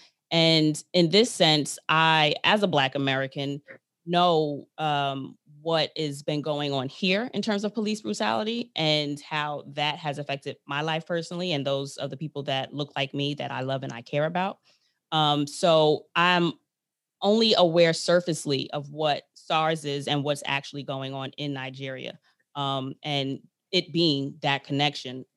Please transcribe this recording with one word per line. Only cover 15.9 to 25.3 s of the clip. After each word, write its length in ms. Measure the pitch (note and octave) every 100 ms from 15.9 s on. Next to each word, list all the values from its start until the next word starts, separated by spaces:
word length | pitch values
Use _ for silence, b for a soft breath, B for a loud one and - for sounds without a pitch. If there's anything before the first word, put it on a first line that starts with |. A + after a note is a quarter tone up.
| D3 - E3+
I'm 380 | F3 F3+ E3+ - _ _ _ _ _ _
only 300 | G3+ A3 A3+
aware 380 | F#3 F3 E3+ E3
surfacely 800 | E3 - F3 F3 D#3 D3 C3+ -
of 200 | D3 C#3+
what 340 | D3 D3+ C#3 -
sars 500 | - - D#3+ D#3+ E3
is 240 | D3 C#3+ C#3+
and 160 | D3
what's 180 | C#3+ C#3+ -
actually 360 | C#3 - C#3+
going 300 | C3 C3+ C3+
on 180 | C3+ C3+ -
in 160 | D3
Nigeria, 640 | C3+ C3 C3 C3+ C3 B2 - _ _ _
um, 400 | D3 C#3 C3+ C3+ -
and 380 | D3+ C#3+ C3+ C3+ - _ _
it 200 | F3+ F3
being 420 | E3 E3+ C#3 C#3 D#3
that 240 | C#3+ C#3
connection 640 | - C#3 D3 - B2+ C3 -